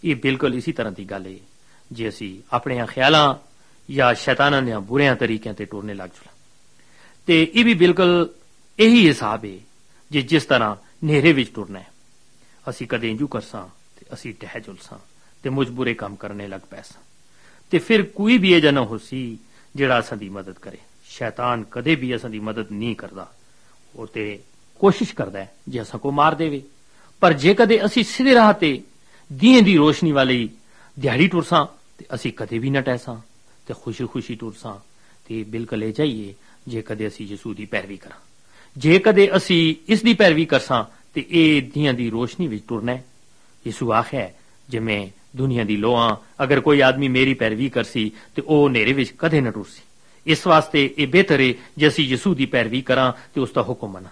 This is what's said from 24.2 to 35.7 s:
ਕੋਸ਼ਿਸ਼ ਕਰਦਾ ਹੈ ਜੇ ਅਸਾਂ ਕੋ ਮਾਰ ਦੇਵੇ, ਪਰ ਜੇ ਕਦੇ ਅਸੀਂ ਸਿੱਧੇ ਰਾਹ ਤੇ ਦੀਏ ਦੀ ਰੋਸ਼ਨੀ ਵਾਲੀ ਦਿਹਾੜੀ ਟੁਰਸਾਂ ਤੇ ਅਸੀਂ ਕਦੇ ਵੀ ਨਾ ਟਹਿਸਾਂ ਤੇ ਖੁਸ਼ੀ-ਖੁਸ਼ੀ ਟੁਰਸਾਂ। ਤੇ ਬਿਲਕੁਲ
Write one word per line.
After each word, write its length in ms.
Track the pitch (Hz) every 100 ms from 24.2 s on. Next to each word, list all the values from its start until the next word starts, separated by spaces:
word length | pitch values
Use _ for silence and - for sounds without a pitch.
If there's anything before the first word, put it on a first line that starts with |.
| 104 101 - - - -
ਕੋਸ਼ਿਸ਼ 360 | 196 - 220 -
ਕਰਦਾ 240 | 98 98
ਹੈ 160 | 95 - -
ਜੇ 140 | 123
ਅਸਾਂ 180 | 104 113
ਕੋ 120 | 139
ਮਾਰ 240 | 143 151 151
ਦੇਵੇ, 260 | 160 143 139 - _ _ - _
ਪਰ 140 | 180
ਜੇ 200 | 151 147
ਕਦੇ 320 | 196 226 220 208
ਅਸੀਂ 180 | 247
ਸਿੱਧੇ 300 | 220 - 262
ਰਾਹ 200 | 247 214
ਤੇ 300 | 208 160 131 - _ - - _
ਦੀਏ 280 | 135 208 262
ਦੀ 160 | 202 175
ਰੋਸ਼ਨੀ 340 | 151 143 165
ਵਾਲੀ 380 | 139 131 127 110 - - - - -
ਦਿਹਾੜੀ 280 | 135 120 180
ਟੁਰਸਾਂ 400 | 180 156 170 143 - _ -
ਤੇ 80 | - 123
ਅਸੀਂ 180 | 127
ਕਦੇ 240 | 110 110 113
ਵੀ 120 | 131
ਨਾ 120 | 139
ਟਹਿਸਾਂ 340 | 131 123 - 117 - _ - - -
ਤੇ 60 | 113
ਖੁਸ਼ੀ-ਖੁਸ਼ੀ 540 | - 110 120 127 110 113
ਟੁਰਸਾਂ। 440 | 117 104 113 98 - _ - - -
ਤੇ 160 | 113
ਬਿਲਕੁਲ 400 | 104 113 117